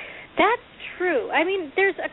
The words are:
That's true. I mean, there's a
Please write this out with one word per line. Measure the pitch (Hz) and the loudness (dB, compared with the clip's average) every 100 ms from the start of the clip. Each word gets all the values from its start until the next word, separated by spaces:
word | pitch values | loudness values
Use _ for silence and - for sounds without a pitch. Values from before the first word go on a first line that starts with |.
| - - - - | -16 -16 -12 2
That's | 370 480 - - - - | 2 2 -4 -18 -16 -4
true. | 359 285 185 | 0 0 0
I | 269 | 0
mean, | 339 392 302 - | 0 0 -2 2
there's | 392 330 | 2 2
a | - | -6